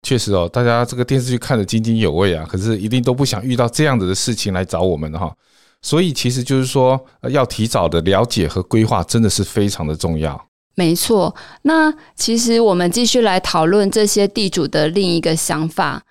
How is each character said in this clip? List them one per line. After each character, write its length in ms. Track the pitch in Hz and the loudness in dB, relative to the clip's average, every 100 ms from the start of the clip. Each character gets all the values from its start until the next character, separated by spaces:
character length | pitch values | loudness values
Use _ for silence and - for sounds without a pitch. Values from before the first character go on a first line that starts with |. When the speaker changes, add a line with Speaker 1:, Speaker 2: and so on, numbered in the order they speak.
| - | -2
Speaker 1:
确 100 | 127 | -2
实 140 | 104 | 0
哦， 160 | 95 85 | 0 0
大 160 | 123 | 0
家 220 | 120 117 120 | 0 0 -2
这 100 | 123 | -4
个 80 | |
电 160 | 123 139 | -2 -2
视 80 | 123 | 0
剧 100 | 123 | -4
看 200 | - 123 | -2 -2
得 80 | 95 | 0
津 180 | 113 | 0
津 140 | 110 113 | 0 0
有 160 | 98 | 0
味 200 | 76 98 | 2 0
啊， 120 | 82 78 | 0 -4
可 80 | 95 | -4
是 200 | 107 107 | -2 -4
一 80 | 107 | -2
定 160 | 127 | 0
都 100 | 123 | 0
不 120 | 127 139 | 0 0
想 180 | 104 | -2
遇 140 | 123 123 | -2 0
到 100 | 120 | 0
这 160 | - | 0
样 160 | 151 123 | 0 2
子 80 | 92 | 0
的 80 | 95 | -2
事 180 | - | -2
情 200 | 110 104 | -4 -2
来 100 | 92 | -4
找 180 | 92 82 | -4 0
我 140 | 92 82 | 0 0
们 160 | 78 | -4
哈。 240 | 76 85 - _ _ _ _ | -6 -8 -10 _ _ _ _
所 200 | - 151 | -2 0
以 120 | 185 | 0
其 160 | 127 123 | -2 -2
实 120 | 127 | -2
就 160 | 123 135 | 0 0
是 80 | 127 | 0
说， 320 | 139 127 131 - _ | 2 2 2 -4 _
呃， 100 | 123 | -2
要 160 | 139 127 | 0 0
提 220 | - 110 | -2 -2
早 220 | 113 85 | 0 0
的 100 | 82 | 0
了 240 | 82 95 | 2 2
解 240 | 120 - 80 | 2 0 -2
和 160 | 95 | -2
规 220 | - 113 110 | 0 2 2
划 180 | 101 | 0
真 180 | 87 117 | 0 2
的 80 | 110 | 2
是 140 | - | 0
非 240 | 98 - 101 | -2 0 -2
常 180 | - 76 | -2 -6
的 80 | |
重 240 | 78 87 80 | -4 -4 -2
要。 240 | 76 67 - _ _ - | -4 -6 -16 _ _ -2
Speaker 2:
没 200 | 165 170 | 0 0
错， 400 | - 220 165 - - - | 2 2 0 -4 -20 -4
那 300 | 277 320 311 302 - - | 0 2 2 0 -12 -8
其 220 | - 233 | -2 0
实 240 | 233 233 | 2 4
我 120 | 226 | 4
们 160 | 175 175 | 4 2
继 160 | 202 233 | 0 2
续 140 | 247 | 2
来 180 | 220 185 | 2 0
讨 240 | - 175 160 | 0 0 2
论 260 | 202 196 | 2 2
这 160 | 220 208 | 2 2
些 180 | 208 202 | 2 0
地 240 | 226 196 | 0 -2
主 160 | 185 147 | -2 -2
的 220 | 151 151 | 0 0
另 180 | 180 185 | 0 0
一 140 | 170 | 0
个 160 | 165 160 | 0 -2
想 320 | - 160 160 | -2 -2 -2
法。 340 | - 156 - _ | -2 -4 -4 _